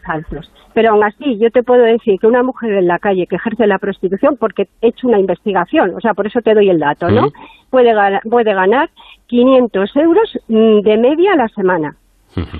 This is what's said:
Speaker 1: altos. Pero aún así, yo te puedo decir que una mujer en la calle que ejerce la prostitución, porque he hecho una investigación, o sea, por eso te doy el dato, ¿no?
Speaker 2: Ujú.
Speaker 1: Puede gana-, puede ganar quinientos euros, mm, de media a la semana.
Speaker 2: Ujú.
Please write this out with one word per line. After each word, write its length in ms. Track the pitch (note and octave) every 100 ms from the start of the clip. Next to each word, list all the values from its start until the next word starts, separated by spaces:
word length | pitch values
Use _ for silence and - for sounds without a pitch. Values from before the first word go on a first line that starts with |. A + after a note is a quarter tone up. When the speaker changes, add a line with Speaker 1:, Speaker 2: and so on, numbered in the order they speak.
| -
Speaker 1:
altos. 440 | D#3 D#3+ C#3+ - _ _
Pero 180 | - A3+
aún 120 | G#3+
así, 340 | G#3 - D4 G#3
yo 100 | A3+
te 120 | B3+
puedo 200 | A#3+ B3
decir 320 | A3+ A3+ - F#3+
que 80 | A3
una 160 | B3
mujer 300 | B3+ - A3+
en 140 | G3+ F3
la 100 | E3+
calle 300 | G#3 F#3+ E3+
que 80 | F3+
ejerce 320 | A#3 A3 G#3+
la 100 | F#3+
prostitución, 580 | G3 G3 F#3 F#3+ C4+ C#4+
porque 240 | A3+ - G3 -
he 60 | A3+
hecho 200 | - B3+
una 120 | G#3
investigación, 760 | F#3+ F3 - F#3+ F3 D#4 A3 F3+
o 40 |
sea, 120 | A3+
por 120 | G#3 G#3+
eso 120 | A#3+
te 120 | A3+
doy 160 | G#3+ G3+
el 100 | E3+
dato, 300 | C#3+ D3 F3
¿no? 180 | G#3+ G#4
Speaker 2:
Ujú. 40 | - - _ _
Speaker 1:
Puede 240 | C4 A#3+
gana-, 280 | G#3+ G3+ G3 A3+
puede 240 | A#3+ A3
ganar 360 | F#3+ F#3 A#3+ D#4+ _ - - -
quinientos 680 | A#3+ B3 C4 A#3+ F#3+ G3 C#4
euros, 420 | E4 E4+ A4 A#3 -
mm, 320 | A3 A3+ G#3
de 180 | G3+ G#3+
media 360 | B3 D#4 F#4+
a 40 | F4
la 100 | A3+
semana. 420 | - F#3 F3+ D3 - _ _ _ -
Speaker 2:
Ujú. 220 | D#2+ D#2+